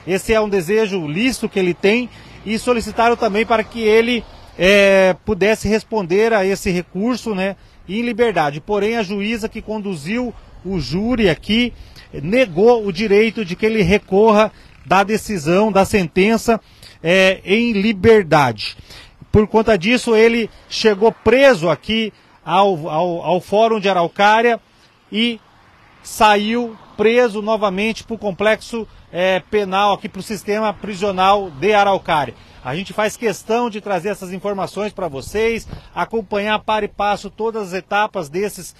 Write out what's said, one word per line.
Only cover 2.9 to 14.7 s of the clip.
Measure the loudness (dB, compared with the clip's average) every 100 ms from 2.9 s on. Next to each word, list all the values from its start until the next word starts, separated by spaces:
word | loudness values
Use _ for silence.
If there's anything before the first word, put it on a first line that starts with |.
| 0 2 2
também | 0 0 0
para | 0
que | -2 -4
ele, | 2 2 2 -2 -6 -20 -20 -2
eh, | 2 4 6 4 4 0
pudesse | -4 -2 0 0 0
responder | -2 -2 -6 -2 0 2
a | 2
esse | 0 -2 -2
recurso, | -4 -4 -6 -4 -4 -4
né, | -4 -4 -6 -16 -20 -10
em | -6
liberdade. | -4 0 0 2 -2 -4
Porém, | -4 -2 -2 -2
a |
juíza | -4 -4 -4 -4 -6
que | -10
conduziu | -10 -8 -6 -8 -6 -6 -6 -10 -20 -16
o | -8 -6
júri | -4 -4 -2 0 2
aqui | 0 -2 0 0 -4 -20 -20 -16
negou | -10 -2 0 0 2 4 4
o | 0
direito | -2 2 4 2 0
de | -6
que | -2
ele | -2 2
recorra | 2 2 2 2 4 4 2 -2 -20